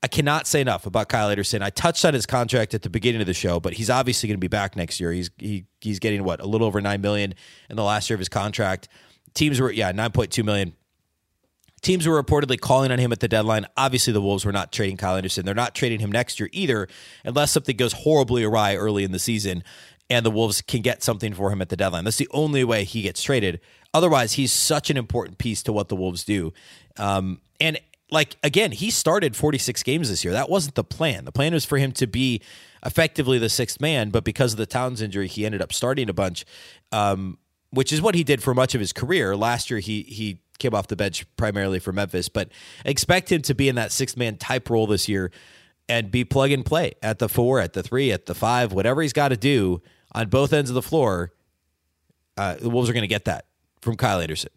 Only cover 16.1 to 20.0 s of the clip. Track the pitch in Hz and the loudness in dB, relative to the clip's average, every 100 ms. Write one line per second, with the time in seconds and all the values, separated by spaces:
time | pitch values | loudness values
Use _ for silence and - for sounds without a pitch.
16.1 | 104 123 - 104 175 185 113 95 - - | 0 -2 -4 -6 -4 0 0 -2 -10 -20
17.1 | - - 123 147 - 139 113 120 - - | -14 -4 0 2 0 0 0 0 0 2
18.1 | 156 123 123 107 110 101 98 104 101 98 | 4 4 2 2 2 2 2 0 0 0
19.1 | 92 - 110 101 90 - - - _ | -2 -2 -2 -2 -4 -8 -18 -20 _